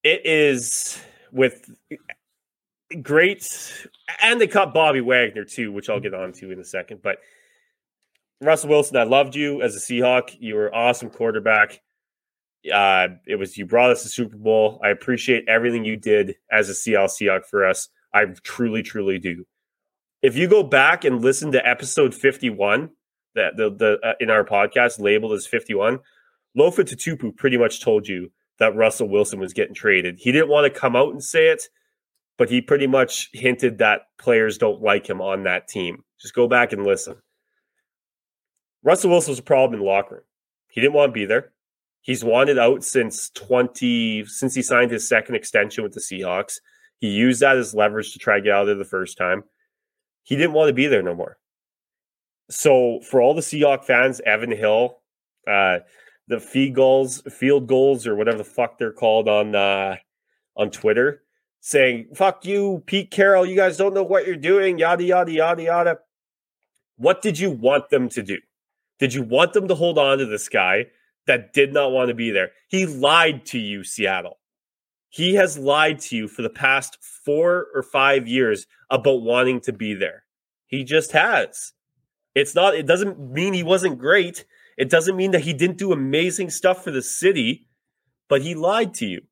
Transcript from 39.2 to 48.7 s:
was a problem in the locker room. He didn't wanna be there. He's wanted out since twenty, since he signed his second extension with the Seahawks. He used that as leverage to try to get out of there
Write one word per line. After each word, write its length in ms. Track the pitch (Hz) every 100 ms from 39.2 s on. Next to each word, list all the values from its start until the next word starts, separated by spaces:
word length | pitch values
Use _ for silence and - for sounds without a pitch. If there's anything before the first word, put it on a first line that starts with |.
| 156
was 80 | 127
a 20 |
problem 320 | - 139 131
in 100 | 110
the 60 | 98
locker 240 | 98 98
room. 100 | - _ _ _ _ _
He 120 | -
didn't 140 | 135
wanna 160 | 147 143
be 140 | 113
there. 260 | 101 117 - _ _ _ _ _
He's 200 | - 127
wanted 340 | 113 117 139 131
out 280 | 117 135
since 460 | - 131 113 - -
twenty, 920 | - - 123 123 - 123 120 113 107 104
since 280 | - 131
he 80 | 131
signed 300 | 123 123 120
his 160 | 113 -
second 260 | 113 -
extension 480 | 113 - 107 104 -
with 120 | 104
the 60 | 101
Seahawks. 600 | - 92 92 90 101 - _ _ _ _
He 100 | 110
used 320 | 101 123 120
that 160 | 139 131
as 180 | 110
leverage 380 | 104 104 107 104
to 80 | -
try 160 | - 104
to 60 |
get 100 | 104
out 80 | 101
of 60 |
there 80 | 101